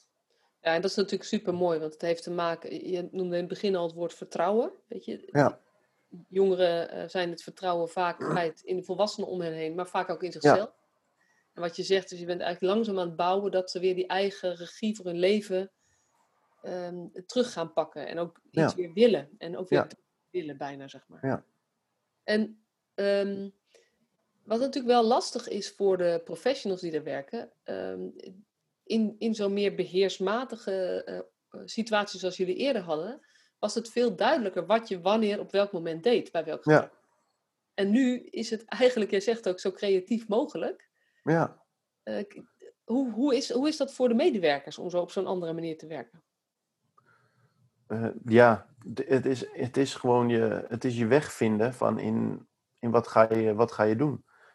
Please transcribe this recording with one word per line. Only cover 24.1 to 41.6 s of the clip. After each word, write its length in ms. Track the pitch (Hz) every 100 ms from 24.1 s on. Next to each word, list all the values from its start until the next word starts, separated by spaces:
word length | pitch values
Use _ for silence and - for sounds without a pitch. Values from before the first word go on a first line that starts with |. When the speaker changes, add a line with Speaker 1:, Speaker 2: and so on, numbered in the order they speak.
| _ _ _
Speaker 1:
wat 160 | - 226
natuurlijk 340 | 269 277 240
wel 100 | 240
lastig 440 | 226 277 370 240 -
is 240 | 208 - -
voor 220 | 196 185
de 240 | 175 170
professionals 580 | 170 165 247 269 208 180
die 100 | 175
er 120 | 156
werken, 480 | 151 139 139 233 233 _
ehm, 460 | - 95 95 95 - - - 190 - _ _ _
in, 320 | - 226 214 -
in 160 | 226 214
zo'n 180 | 202
meer 220 | 202 202 175
beheersmatige, 1300 | 160 180 190 - 190 226 262 220 - 190 180 185
eh, 140 | - 180
eh, 60 | - _ _ - 185
situatie 540 | - 226 208 202 185
zoals 180 | 180 175
jullie 180 | 185 180
eerder 260 | 269 233
hadden, 400 | 175 156 185 269 _ _ _ _
was 160 | 208 233
het 140 | -
veel 260 | - 240 185
duidelijker 500 | 214 320 202 185 170
wat 220 | 226 226
je 140 | 185
wanneer 380 | 170 220 214 208
op 120 | 185
welk 200 | 196 202
moment 320 | 175 165 165
deed, 280 | 233 240 -
bij 140 | - 156
welk 180 | 151 151
Speaker 2:
Ja. 80 | 151
Speaker 1:
gedrag. 180 | - - _ _ _ _ _ _ _
En 180 | - 196
nu 280 | 226 254 247
is 280 | - - 226
het 160 | 214 -
eigenlijk, 460 | 214 247 247 202
jij 80 | 196
zegt 280 | 190 226 196
ook, 100 | 180
zo 120 | 202
creatief 560 | 185 202 190 185 226 226
mogelijk. 600 | 208 302 165 208 370 _ _ _ _
Speaker 2:
Ja. 380 | - 165 151 -